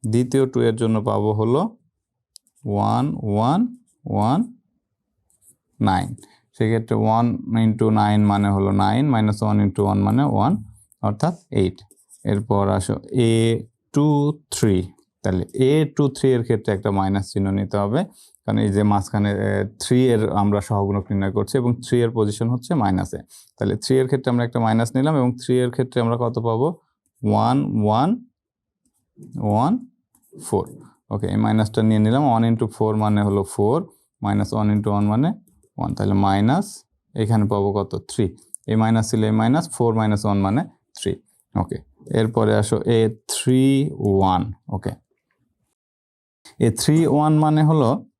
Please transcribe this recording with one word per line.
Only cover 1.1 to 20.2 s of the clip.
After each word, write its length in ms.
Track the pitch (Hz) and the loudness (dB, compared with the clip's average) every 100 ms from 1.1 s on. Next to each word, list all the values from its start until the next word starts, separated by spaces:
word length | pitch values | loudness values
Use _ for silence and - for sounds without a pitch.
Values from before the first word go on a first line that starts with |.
| 107 104 | -2 0
হলো 440 | 107 110 131 214 - _ _ _ _ _ - _ _ | -2 0 0 -2 -8 _ _ _ _ _ -20 _ _
ওয়ান 520 | - 101 104 113 139 - | -6 -2 0 0 -2 -4
ওয়ান 540 | 107 101 117 170 240 - _ _ - | -4 -2 0 0 -2 -6 _ _ -6
ওয়ান 500 | 104 107 151 247 - _ _ _ _ _ _ _ _ _ _ _ _ | -2 0 0 -2 -8 _ _ _ _ _ _ _ _ _ _ _ _
নাইন। 340 | 101 92 92 - - _ _ _ | 0 0 -2 -10 -18 _ _ _
সেক্ষেত্রে 380 | 110 113 113 110 | 0 0 -2 -2
ওয়ান 500 | 110 110 120 - - | 0 2 0 -2 -4
into 440 | 113 113 110 110 | 0 0 2 2
নাইন 340 | 107 104 104 | 2 2 4
মানে 260 | 104 101 101 | 4 2 2
হলো 200 | 98 98 | 2 2
নাইন, 380 | 98 98 110 147 | 2 2 2 2
মাইনাস 340 | 120 107 107 | 2 0 0
ওয়ান 180 | 110 104 | 0 2
into 220 | 101 98 | 0 0
ওয়ান 200 | 101 98 | 0 2
মানে 220 | 98 113 | 2 2
ওয়ান, 400 | 143 107 117 214 - - _ _ | 0 0 0 -2 -6 -20 _ _
অর্থাৎ 320 | 107 104 160 170 _ | -4 -2 -2 -4 _
এইট। 300 | - 92 - - _ _ - | -2 -2 -4 -20 _ _ -10
এরপর 440 | 107 104 107 101 98 | -4 -2 0 0 2
আসো 320 | 98 92 107 - | 0 -2 -6 -4
এ 500 | - 117 113 113 113 113 _ _ | 0 2 2 2 0 -6 _ _
টু 460 | - 151 147 143 147 _ | 0 2 2 0 -4 _
থ্রি। 380 | - 113 92 90 _ _ _ | -2 0 0 -2 _ _ _
তাহলে 240 | 95 92 90 | -4 -4 -4
এ 400 | - 131 151 151 - | 0 2 4 0 0
টু 120 | 143 | -2
থ্রি 240 | 135 135 | 0 0
এর 100 | 127 | 0
ক্ষেত্রে 320 | 113 113 110 | 0 -2 0
একটা 160 | 101 104 | -2 0
মাইনাস 420 | 98 95 98 95 | -2 0 -2 -2
চিহ্ন 180 | - 98 | -4 -2
নিতে 260 | 98 95 101 | -2 -2 -2
হবে, 280 | 101 123 196 _ - _ | -2 -2 -4 _ -20 _
কারণ 140 | - 107 | -4 -2
এই 100 | 107 | 0
যে 140 | 98 | 2
মাঝখানে, 480 | 104 101 98 104 104 | 2 0 -2 -2 -2
এ, 340 | 101 104 101 101 - | -2 -2 -2 -4 -8
থ্রি 280 | - 123 127 | -2 2 4
এর 220 | 113 | 2